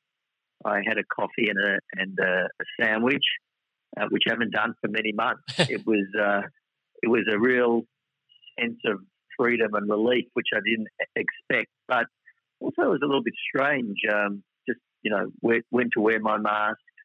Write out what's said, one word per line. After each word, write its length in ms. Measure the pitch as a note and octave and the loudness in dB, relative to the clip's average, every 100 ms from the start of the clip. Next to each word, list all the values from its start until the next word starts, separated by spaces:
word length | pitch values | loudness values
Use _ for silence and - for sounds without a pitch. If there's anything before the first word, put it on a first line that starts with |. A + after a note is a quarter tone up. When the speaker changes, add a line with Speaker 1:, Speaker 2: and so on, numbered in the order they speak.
| _ _ _ _ _ _ | _ _ _ _ _ _
Speaker 1:
I 160 | A2 G2+ G2+ | -2 -2 0
had 100 | G#2+ | -2
a 80 | G2+ | -4
coffee 360 | - G2+ - G#2+ | -4 -4 -2 -2
and 80 | G2 | 0
a, 160 | G2+ G2 - F#2+ | 0 0 -4 -8
and 180 | F#2+ F#2+ | -6 -2
a, 260 | F#2+ F#2 | 0 0
a 380 | F2+ - - - | -2 -6 -10 -2
sandwich, 440 | A2+ A2 A#2+ C#3+ - - _ _ _ _ _ - | 0 2 2 2 -2 -4 _ _ _ _ _ -8
uh, 60 | G#2 | -2
which 140 | G#2+ - | 0 0
I 20 | |
haven't 220 | A#2 A#2 | 0 -2
done 200 | G#2+ A2+ A#2 | 0 -2 -4
for 80 | G#2 | -4
many 240 | G#2+ A2 | -2 -2
months. 300 | G#2 A#2 A#2 - - | -2 -2 -2 -4 -2
Speaker 2:
<laughs> 0 | D3 | 0
Speaker 1:
It 180 | G#2+ G#2 | 0 0
was, 200 | G#2+ G2 G#2 | 0 0 0
uh, 220 | G2+ G2+ F#2+ - _ _ _ - | 0 0 -2 -12 _ _ _ -4
it 60 | A2+ | 0
was 140 | A#2 A2 | 2 2
a 80 | G#2 | 2
real 440 | A#2+ B2 A#2+ A#2 - _ _ _ _ _ - - | 4 4 4 2 -2 _ _ _ _ _ -18 -6
sense 200 | A#2+ A#2 A#2 | -6 -4 -2
of 140 | G2 - _ _ - | -4 -6 _ _ 0
freedom 360 | A#2+ A#2+ G#2+ | 2 2 2
and 160 | G#2 G#2 | 0 0
relief, 360 | G#2 A2 B2 - | 2 2 2 0
which 160 | - - | -4 -2
I 60 | A2 | -2
didn't 240 | G2 A2+ G#3+ - | 0 -2 -4 -8
e-, 200 | - - | -6 -6
expect, 480 | F#3+ - - B2+ A2 _ - | -6 -6 -2 -2 -2 _ -2
but 200 | B2+ A#2 _ - _ _ _ | 0 0 _ -20 _ _ _
also 220 | C4 - | -6 0
it 60 | D#4 | 2
was 120 | D3+ | 2
a 40 | C#3+ | 2
little 160 | C3+ | 0
bit 120 | A2+ - - | -2 -4 -4
strange. 420 | C#3+ C#3 C#3+ A#2 G2 A2 | 0 2 0 -2 -2 0
Um, 320 | G#2 G#2 G2+ - _ - | 2 0 -2 -10 _ -8
just, 140 | A#2 _ _ | -8 _ _
you 80 | G#2+ | -2
know, 200 | G2+ G2 - | -2 -2 -2
where, 200 | A2+ A#2 - | 0 2 2
when 220 | A#2+ B2 | 0 0
to 60 | A#2+ | 2
wear 180 | G#2+ A2+ | 2 2
my 200 | G#2+ G#2+ | 2 0
mask, 420 | G#2+ G#2+ G#2+ A2 _ - | 0 0 0 -2 _ -20